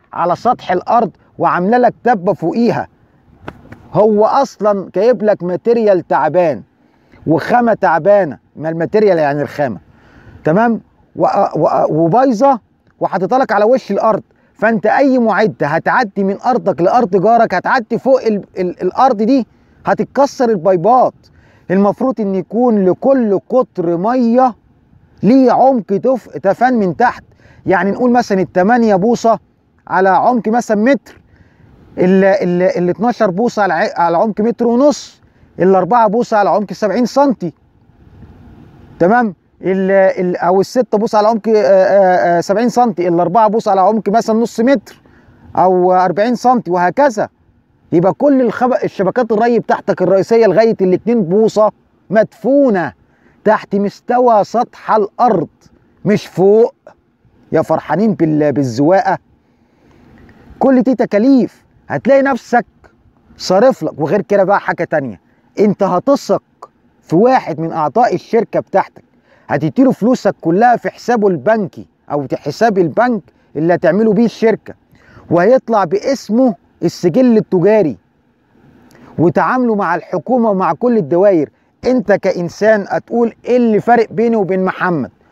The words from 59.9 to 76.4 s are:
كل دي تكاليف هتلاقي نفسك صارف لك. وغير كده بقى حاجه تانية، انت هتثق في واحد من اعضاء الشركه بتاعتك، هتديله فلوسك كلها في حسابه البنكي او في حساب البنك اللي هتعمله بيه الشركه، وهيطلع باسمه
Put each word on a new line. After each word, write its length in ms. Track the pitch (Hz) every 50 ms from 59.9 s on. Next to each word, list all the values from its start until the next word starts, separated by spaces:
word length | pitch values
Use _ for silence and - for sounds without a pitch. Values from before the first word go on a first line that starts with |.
| _ _ _ _ - - - - - _ - - - -
كل 240 | - 269 269 254
دي 120 | 220 262 262
تكاليف 720 | - 240 - - 202 226 269 277 254 196 - - _ _ _ _ _ _ -
هتلاقي 340 | 131 143 - 226 277 277
نفسك 440 | 262 269 269 233 - - 226 240 - - _ _ _ - _ _ _ _ _ _ _ _ -
صارف 460 | - - - 185 196 233 - - -
لك. 180 | 156 147 - -
وغير 220 | 156 - 175 208
كده 220 | - - 202 196 190
بقى 160 | 175 202 175
حاجه 240 | - - 185 - 170
تانية، 360 | - 170 156 139 123 95 - _ _ _ _ _ _ _ -
انت 240 | 208 208 185 -
هتثق 600 | 196 180 180 180 - 269 285 - - - 190 160 - _ _ _ - _ _ _ _ _ _ _
في 140 | _ - 151
واحد 440 | 170 226 254 262 233 - - 160 131
من 120 | 165 165
اعضاء 420 | - 160 151 151 - 220 247 - 262
الشركه 460 | - - - - 233 214 - - 165
بتاعتك، 440 | - - - 190 - - _ - _ _ _ _ _ _ _ _ _ -
هتديله 440 | 131 143 147 156 - - 269 262
فلوسك 420 | 208 - 190 240 254 - - 202 - -
كلها 360 | - 165 170 190 233 - 240
في 140 | - - 185
حسابه 380 | - - - - 240 226 202 202
البنكي 580 | 180 147 120 202 226 226 196 147 - 120 101 - _ _ _ -
او 160 | 143 147 139
في 100 | 123 160
حساب 420 | - - 147 - - 220 233 190 196
البنك 440 | 170 156 117 202 233 254 240 196 - - _ _ _ _ _
اللي 180 | 143 160 170 175
هتعمله 380 | 160 - 214 185 202 226 220
بيه 120 | 202 196 233
الشركه، 500 | 214 - - 220 226 220 - - - - _ _ _ _ _ _ _ - - - -
وهيطلع 540 | 151 170 175 214 262 262 - - 226 208 190
باسمه 720 | 156 180 - - 262 277 - - - 208 240